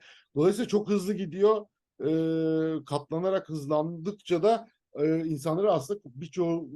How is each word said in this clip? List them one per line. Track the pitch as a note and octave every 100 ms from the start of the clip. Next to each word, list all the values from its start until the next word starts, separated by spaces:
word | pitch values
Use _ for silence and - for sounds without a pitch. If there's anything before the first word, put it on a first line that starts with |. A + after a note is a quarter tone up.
| - - _ C#3
Dolayısıyla | F3 G#3 A#3+
çok | G3+ G#3
hızlı | G3+ F3+
gidiyor. | F#3 F3 F3+ G#3 G#3+ G#3 _ _ -
E, | C3+ D#3+ D#3+ D#3+ D#3+ D#3+ D#3+ D#3 C3+
katlanarak | D3 - D#3+ F#3+ F#3+ E3+
hızlandıkça | D#3 C#3 D3+ E3 E3+ F3 G#3 - F3
da, | G3+ A3+ - _ _ -
e, | D#3 E3 D#3+
insanları | D3 D#3+ E3 G#3
aslında | D#3+ C3+ G#3 C#3
birçoğu | C3 D#3+ F3+ E3 E3+ C3+